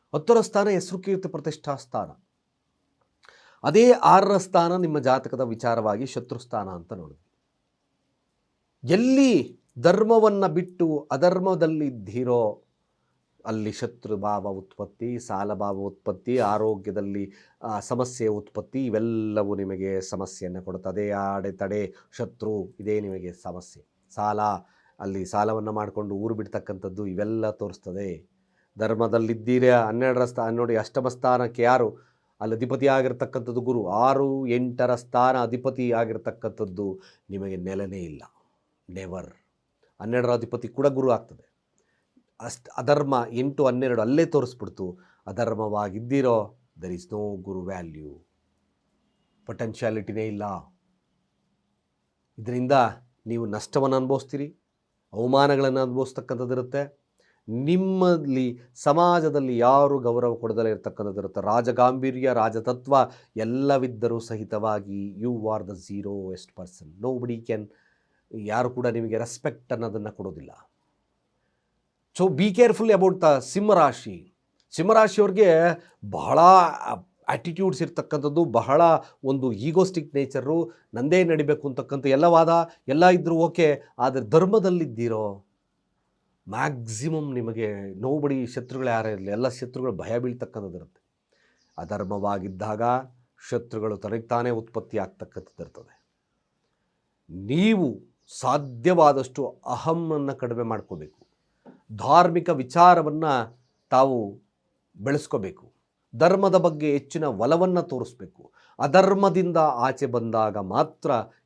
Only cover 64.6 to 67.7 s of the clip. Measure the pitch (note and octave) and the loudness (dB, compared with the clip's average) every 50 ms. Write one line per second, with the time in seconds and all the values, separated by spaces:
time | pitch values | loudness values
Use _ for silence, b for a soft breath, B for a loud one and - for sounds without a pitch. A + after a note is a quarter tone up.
64.6 | G#2+ A2 G#2+ G#2 G2 G2+ G2 G2 G2 G#2 F#2 G2 A2+ B2 B2 A2+ G#2+ G#2+ G#2+ G#2 | -2 -2 -2 -4 -6 -8 -10 -10 -10 -10 -10 -8 -6 -6 -6 -4 -4 -4 -4 -6
65.6 | F#2+ F#2+ G2 F2 - - G2+ G2+ F#2+ G2+ G2+ G2 F#2+ F#2 F#2 F2+ - - _ - | -6 -10 -14 -16 -14 -12 -12 -10 -10 -10 -10 -10 -10 -10 -12 -14 -16 -20 _ -18
66.6 | F#2 F2+ - - D#2+ D2+ E2+ F#2+ A2 C3 B2+ A#2+ B2 A#2+ A#2 A2+ A#2 - A2+ G#2+ | -18 -18 -20 -20 -20 -20 -14 -8 -6 -4 -4 -4 -4 -6 -8 -6 -6 -6 -6 -6
67.6 | G#2+ G#2 | -6 -10